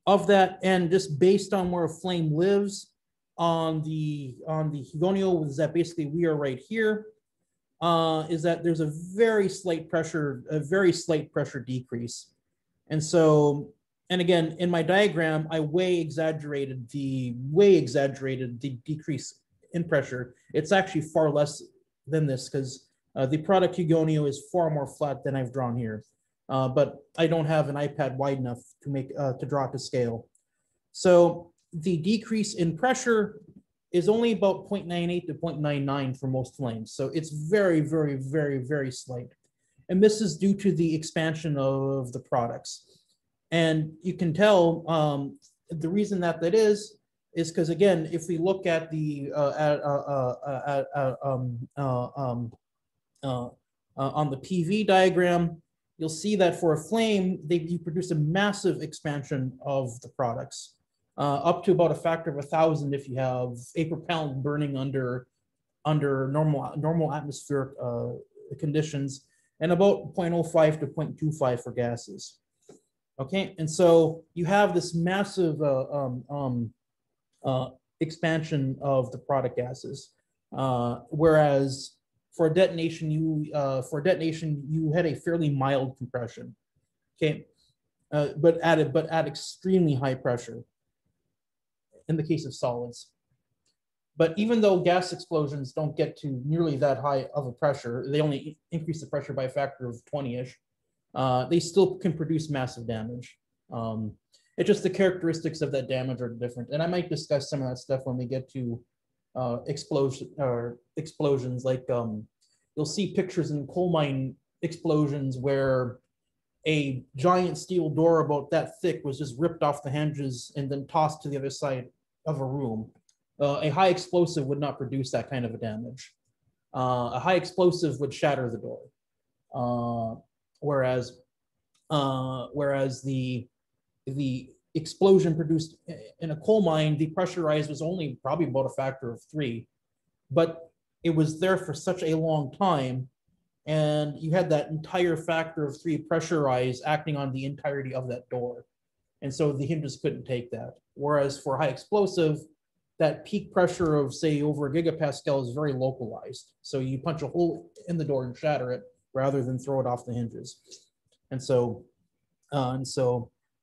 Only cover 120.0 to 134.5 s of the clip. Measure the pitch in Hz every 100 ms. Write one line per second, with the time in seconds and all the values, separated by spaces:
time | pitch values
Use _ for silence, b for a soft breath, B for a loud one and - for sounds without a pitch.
120 | 151 139 135 120 - 143 135 139 131 165
121 | 156 156 147 139 135 - 143 131 127 _
122 | _ _ 156 139 131 139 123 110 107 _
123 | _ _ _ - 143 143 156 147 190 180
124 | - 180 170 151 131 143 143 - 131 135
125 | 127 120 113 131 120 110 113 110 120 131
126 | - _ _ _ _ _ _ 135 127 123
127 | 120 127 165 180 - - 180 175 156 123
128 | 143 - 151 135 120 113 - 120 - _
129 | _ _ _ _ _ 135 123 120 120 117
130 | 113 117 - _ _ _ 147 139 127 127
131 | 120 - _ _ _ _ _ _ - 151
132 | 135 131 131 131 117 143 139 139 135 127
133 | 135 131 127 123 120 _ _ _ _ _
134 | - 135 135 127 -